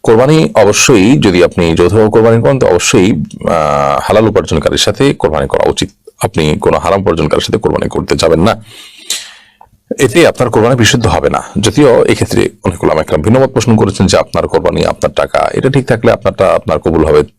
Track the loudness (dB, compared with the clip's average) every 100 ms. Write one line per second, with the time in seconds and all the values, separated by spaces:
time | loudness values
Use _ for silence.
0 | 2 2 4 2 2 2 2 2 2 4
1 | 4 2 2 2 0 0 0 2 2 2
2 | 2 2 2 2 0 0 0 0 0 2
3 | 2 -2 -6 -8 -4 -2 0 0 0 -2
4 | 0 0 2 0 -2 -2 -2 -2 -4 0
5 | -2 0 -2 -2 -4 -2 -2 -2 -6 _
6 | -20 _ -6 -2 -2 0 0 -2 -2 -2
7 | -2 -2 -2 -2 -2 -2 -2 -4 -4 -6
8 | -4 -2 0 2 0 -2 -10 -20 -20 -20
9 | -12 -12 -12 -20 _ _ -20 _ _ -4
10 | -2 2 0 0 -2 2 2 2 0 0
11 | 0 0 -2 -4 -6 -4 -2 2 4 4
12 | 2 0 -2 -2 -2 -4 -8 -2 -2 -2
13 | -2 -2 0 2 0 0 0 2 0 0
14 | 0 0 0 -4 -2 -2 -2 -2 -4 -2
15 | -4 -2 -2 -2 -2 -2 -2 -2 -2 0
16 | 0 0 -2 0 0 0 0 -4 -2 0
17 | 2 2 0